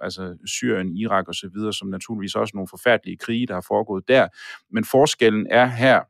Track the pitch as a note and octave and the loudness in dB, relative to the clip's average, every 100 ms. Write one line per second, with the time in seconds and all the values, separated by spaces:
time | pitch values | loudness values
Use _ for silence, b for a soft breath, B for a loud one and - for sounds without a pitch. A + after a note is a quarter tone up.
0 | F#2 F#2 F#2 F2 F#2+ - B2 G2 F#2 F2+ | -12 -10 -12 -12 -10 -4 -2 -2 -2 -4
1 | A2+ G2 - - F#2+ G2 G#2+ G2+ G2 F#2+ | 0 0 -2 -8 -10 -6 -6 -6 -8 -10
2 | - A2 G2 G#2+ A2 G2 F#2+ - B2 A2 | -8 -8 -4 -4 -4 -6 -10 -2 0 0
3 | - - - A#2 B2 F#2 - G#2 A2+ F#2+ | -2 -10 -6 -4 -4 -6 -2 -2 -2 -4
4 | - C3 G2 B B B _ G#2+ A2 C3 | 2 4 4 B B B _ -6 0 4
5 | D3 - A2+ G#2+ - A#2 B2+ A#2 C3 G#2+ | 2 4 4 4 2 4 4 4 4 4